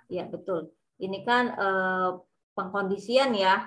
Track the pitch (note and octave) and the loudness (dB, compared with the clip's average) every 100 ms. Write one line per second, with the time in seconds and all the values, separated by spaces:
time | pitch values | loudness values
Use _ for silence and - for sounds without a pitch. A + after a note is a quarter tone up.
0 | - F3+ D3+ E3+ - E3+ D#3 _ _ - | -8 -8 -8 -8 -4 -4 -6 _ _ -10
1 | F#3+ G3 A#3 B3 A#3+ - G3 F#3+ F#3 F#3 | -8 -4 0 2 2 0 0 2 0 0
2 | F#3 F3+ - _ _ - F#3 G3+ F#3+ G3+ | 0 -2 -10 _ _ -8 -4 -2 -2 -2
3 | F#3 B3+ C4+ G#3 F#3+ G3+ | 2 2 4 4 4 2